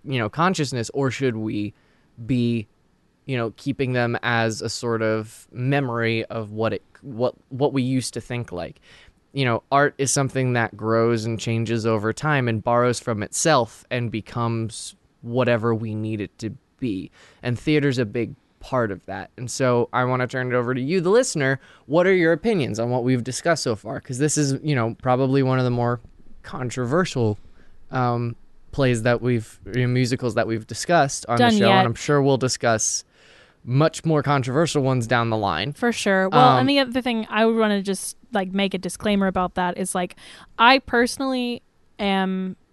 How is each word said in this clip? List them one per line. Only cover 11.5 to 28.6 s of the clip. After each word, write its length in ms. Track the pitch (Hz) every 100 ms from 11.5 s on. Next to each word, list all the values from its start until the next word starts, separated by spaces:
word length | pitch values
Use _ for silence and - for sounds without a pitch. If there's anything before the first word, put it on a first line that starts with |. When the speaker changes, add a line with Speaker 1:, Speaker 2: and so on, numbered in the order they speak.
| 113 113 113
Speaker 1:
over 280 | 113 110 107
time 340 | 110 151 143 123
and 160 | 110
borrows 380 | 120 120 123 117
from 240 | - 107
itself 600 | 107 - 160 143 113 - _
and 220 | 123 117
becomes 840 | 110 - 120 117 113 113 - - - _ _
whatever 520 | 117 120 120 117 117
we 220 | 110 113 107
need 240 | 110 110
it 180 | 98 _
to 120 | 110 - _ _
be. 320 | 127 95 - _ - _
And 160 | 123 117
theater's 400 | - 151 143 123
a 60 | 110
big 300 | 120 113 - _ _
part 300 | - 131 113
of 140 | 90 -
that. 240 | 98 95 -
And 120 | 120
so 400 | - 127 120 117
I 100 | 123
wanna 220 | 123 127 127
turn 240 | 131 127
it 20 | 123
over 180 | 120
to 60 | 131
you, 200 | 131 190
the 100 | 170
listener. 500 | 220 262 160 135 135 - - -
What 220 | 156 180
are 60 |
your 180 | 185 165
opinions 480 | 165 226 202 113 107
on 100 | 117
what 140 | 127
we've 180 | 120 127
discussed 400 | 113 123 170 160
so 140 | 139 107
far? 240 | 110 139
'Cause 180 | - 123
this 180 | 147 151
is, 180 | 143 135
you 100 | 123
know, 220 | 135 113 107
probably 440 | 131 127 135 139
one 140 | 131 131
of 60 |
the 60 | 127
more 300 | 123 120 120 - - - -
controversial, 960 | - - 123 127 120 160 185 131 110 104 - - - - -
um, 420 | 131 123 120 120 117 - -